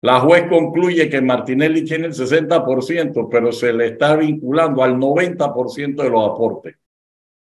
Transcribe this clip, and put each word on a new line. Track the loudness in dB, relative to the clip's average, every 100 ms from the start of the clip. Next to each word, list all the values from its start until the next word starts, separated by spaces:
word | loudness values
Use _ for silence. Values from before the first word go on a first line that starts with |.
La | 2 2
juez | 6 4 4
concluye | 2 2 0 0 2 0
que | 0
Martinelli | 0 -2 -2 0 0 0
tiene | -2 -6 -6
el |
sesenta | -6 0 0 2 0
por | 0 -2
ciento, | -2 -4 -2 -4 0
pero | 0 0
se | 0 -2
le | 0 -2
está | 0 2
vinculando | 2 0 -2 -2 0 0 2
al | 2 2
noventa | 0 0 0 -2 -4
por | -2 -6
ciento | -6 -8 -4
de | 0
los | 2 0
aportes. | 0 -4 -4 -14 -20 _ _ _ _ _ _